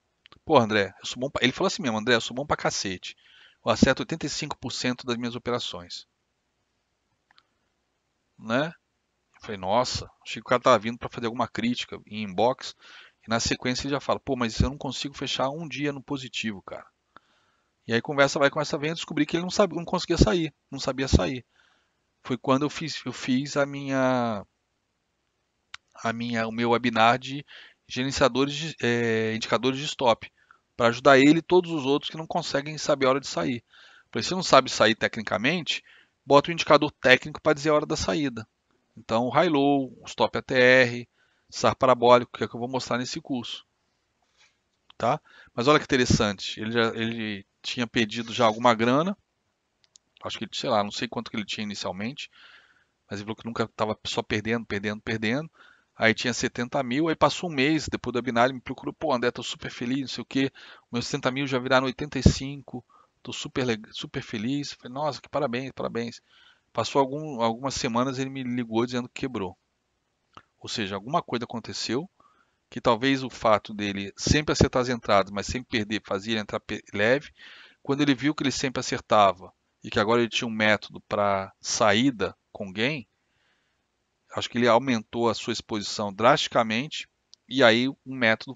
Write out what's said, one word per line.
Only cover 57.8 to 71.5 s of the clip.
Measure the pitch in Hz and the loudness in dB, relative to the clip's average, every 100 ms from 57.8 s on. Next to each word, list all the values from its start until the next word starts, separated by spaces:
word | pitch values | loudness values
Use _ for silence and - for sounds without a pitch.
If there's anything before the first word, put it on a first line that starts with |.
| - | -2
depois | 107 123 | -6 -4
do | 120 | -4
webinar, | 123 117 127 | -2 2 2
ele | 131 | 0
me | |
procurou, | - 127 143 | -10 -10 -10
"Pô, | - 156 | -6 -2
André, | 127 120 | 0 -2
tô | - | -4
super | 117 - 127 | -8 -10 -12
feliz, | - 123 135 | -8 -4 -4
não | 127 | -6
sei | - | -10
o | 117 | -4
quê, | - 135 - - - _ | -2 -2 -4 -20 -20 _
meus | 120 - | -6 -4
setenta | 143 131 | -4 -2
mil | 127 139 | -2 -2
já | 127 | -2
viraram | 127 131 131 | 2 2 2
oitenta | 123 147 139 | -4 -6 4
e | |
cinco, | 120 - 135 143 - 127 - _ _ _ | 4 4 -4 -12 -14 -16 -16 _ _ _
tô | - | -12
super | - 147 143 127 | -10 -6 -2 0
leg-, | 107 110 | -2 -4
super | - 151 139 | -12 -10 -10
feliz." | - 113 110 143 - | -6 -4 -2 -4 -6
Falei, | - 123 | -12 -12
"Nossa, | 127 151 127 | -6 -6 -6
que | - | -6
parabéns, | 143 143 120 135 | -4 -2 -4 -6
parabéns." | - 131 113 117 - _ _ _ _ _ | -8 -6 -4 -8 -10 _ _ _ _ _
Passou | - 110 143 | -4 0 2
algum, | 135 143 156 123 | 2 -2 -8 -2
algumas | 117 113 135 | -2 0 -4
semanas, | - 131 113 131 131 | -4 -2 0 0 -2
ele | 135 | -6
me | 135 | -6
ligou | 127 123 113 110 120 | -6 -4 -2 0 0
dizendo | 123 120 | -2 -6
que | - | -8
quebrou. | 135 117 92 - _ _ _ _ _ _ _ - _ _ | -6 -6 -8 -10 _ _ _ _ _ _ _ -20 _ _
Ou | 110 | -10
seja, | - 98 | -6 -6
alguma | 98 107 165 | -6 -4 -4
coisa | - 123 | -4 -8
aconteceu, | 120 | -6